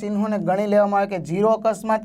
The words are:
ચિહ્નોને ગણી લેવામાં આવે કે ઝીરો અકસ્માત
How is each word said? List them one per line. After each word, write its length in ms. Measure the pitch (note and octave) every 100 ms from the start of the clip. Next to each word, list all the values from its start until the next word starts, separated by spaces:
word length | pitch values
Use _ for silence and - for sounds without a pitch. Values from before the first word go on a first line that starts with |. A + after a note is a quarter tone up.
ચિહ્નોને 380 | G#3 G#3 G#3+ G#3
ગણી 320 | F3 F#3+ G#3
લેવામાં 280 | G#3 G3+ G3+
આવે 80 | G3+
કે 60 | F#3+ C#3+
ઝીરો 220 | F3 G#3+ A3
અકસ્માત 440 | A3 G#3 A3 A3